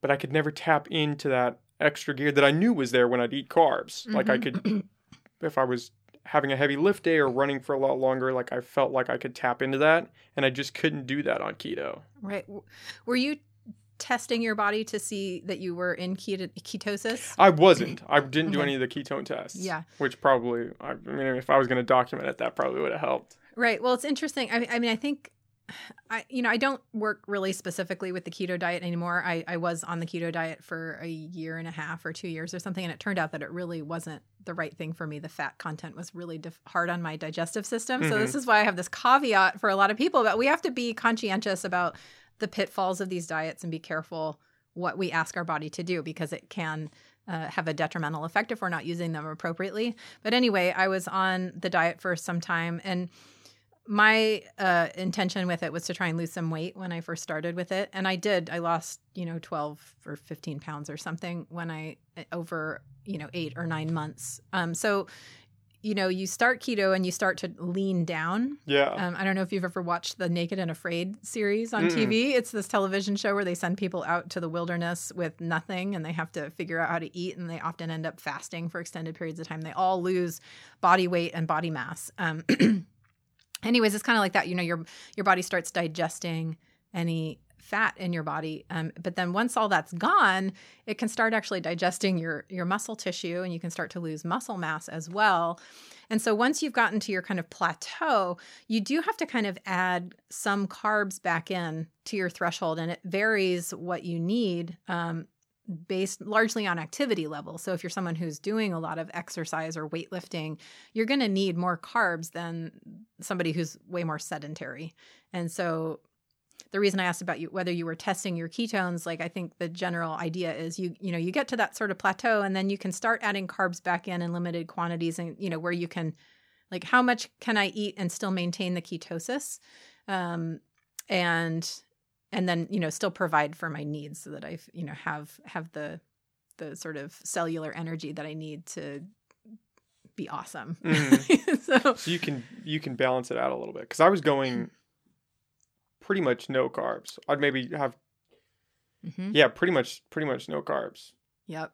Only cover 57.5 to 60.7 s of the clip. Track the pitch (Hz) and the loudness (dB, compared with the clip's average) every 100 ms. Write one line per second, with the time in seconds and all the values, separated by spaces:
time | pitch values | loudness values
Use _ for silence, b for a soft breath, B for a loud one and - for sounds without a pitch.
57.5 | 170 175 190 202 190 190 185 208 190 170 | -4 -4 -2 -4 -2 0 0 2 2 2
58.5 | 175 170 165 - - _ - 170 165 - | -2 0 0 -2 -14 _ -10 -6 -6 -6
59.5 | 160 151 147 - _ - 147 - 156 - | -4 -4 -6 -18 _ -14 -14 -12 -12 -8
60.5 | 147 151 | -8 -8